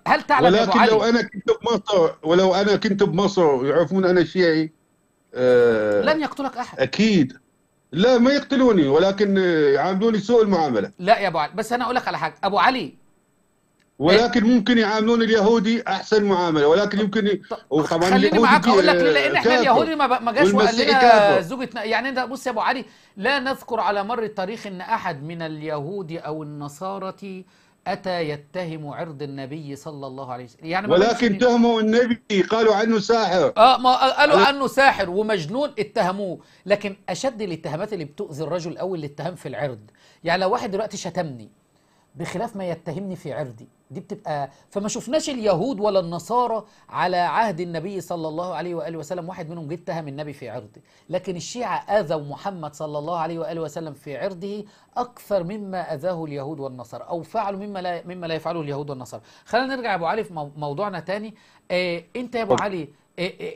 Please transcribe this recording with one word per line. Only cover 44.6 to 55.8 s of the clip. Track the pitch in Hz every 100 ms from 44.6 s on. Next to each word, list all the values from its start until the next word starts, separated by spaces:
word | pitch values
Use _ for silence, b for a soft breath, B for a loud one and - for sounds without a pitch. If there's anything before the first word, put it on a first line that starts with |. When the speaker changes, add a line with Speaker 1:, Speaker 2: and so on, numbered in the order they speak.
| b
Speaker 1:
فما | 202 208
شفناش | 233 226 311 311
اليهود | 254 214 170 247 202
ولا | 208 190
النصارى | 170 170 170 240 240 220 b b b
على | 131 180 180
عهد | 170 165 226 165
النبي | 175 165 185 190
صلى | - 175 156
الله | 156 180
عليه | 156 175
وآله | 165 156 165
وسلم | 147 180 165
واحد | 185 156
منهم | 170 147
جه |
اتهم | 175 190 165 151
النبي | 139 147
في | 131 120
عرضه، | 120 107 - b b b
لكن | 180 185 175
الشيعة | - 247 220 160
آذوا | - 208 156 156
محمد | 143 131 202 185 151
صلى | - 156 147
الله | 151 175
عليه | 165 165
وآله | 156 165
وسلم | 151 170 160
في | 139 151 127
عرضه | 190 175 196 208 208 b b -
أكثر | 247 - - 196
مما | 170 214 196 185